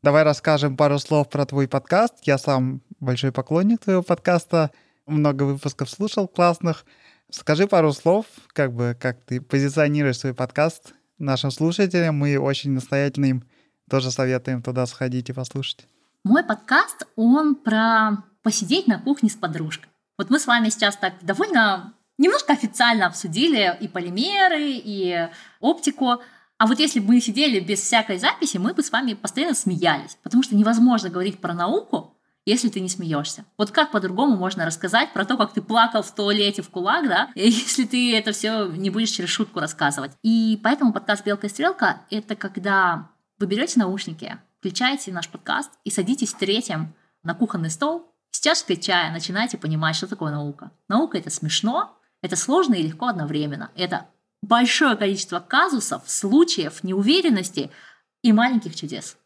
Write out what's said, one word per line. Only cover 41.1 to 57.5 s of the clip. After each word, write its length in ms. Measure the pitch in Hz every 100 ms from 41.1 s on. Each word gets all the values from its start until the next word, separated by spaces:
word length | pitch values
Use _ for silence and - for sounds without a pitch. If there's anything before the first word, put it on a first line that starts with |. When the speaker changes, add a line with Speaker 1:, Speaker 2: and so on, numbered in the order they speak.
| 202 208
Speaker 2:
«Белка 220 | 202 208
и 20 |
стрелка» — 520 | 202 320 381 196 - _
это 260 | 214 208 208
когда 760 | 196 196 196 196 180 165 156 _ _ _
вы 80 | 196
берёте 320 | 208 349 247
наушники, 580 | 190 196 - 160 - - _ _
включаете 520 | 190 175 247 277 -
наш 160 | 180 -
подкаст 420 | - - - - _
и 60 | -
садитесь 440 | - 185 277 214
третьим 600 | - 190 214 - 156 160 - _ _
на 100 | 165
кухонный 360 | 165 226 185 160
стол, 360 | 160 302 339 339 _ _
с 80 | -
чашкой 380 | - - - 175
чая 340 | - 180 160
начинаете 460 | 165 160 190 240 -
понимать, 380 | 151 156 160 160
что 120 | 185
такое 240 | 208 156
наука. 400 | 147 147 139 - _ _
Наука — 300 | 208 320 185
это 100 | -
смешно, 680 | - 156 - 214 269 - _ _ _
это 140 | 180 185
сложно 380 | - 320 320 202
и 80 |
легко 240 | 156 160 247
одновременно. 600 | 185 147 151 147 139 - -
Это 300 | 180 180 - _ _ _
большое 540 | 202 233 247 - 294 214
количество 440 | 202 190 - 175
казусов, 640 | - 269 359 269 - - -
случаев, 800 | - 202 269 339 - 151 -
неуверенности 880 | 185 185 202 349 339 208 180